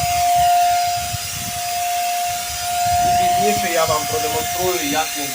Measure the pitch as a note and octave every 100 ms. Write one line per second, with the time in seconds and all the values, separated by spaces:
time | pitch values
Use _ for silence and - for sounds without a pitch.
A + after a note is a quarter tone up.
0 | - F5 F5 F5 F5 F5 F5 F5 F5 F5
1 | F5 F5 F5 - F5 F5 F5 F5 F5 F5
2 | F5 F5 F5 F5 F5 F5 F5 F5 F5 F5
3 | F5 F5 F5 F5 F5 - - E3+ E3 -
4 | - D#3 D3+ D3+ - - F#3 F3 C#3+ D3+
5 | D#3+ - C3+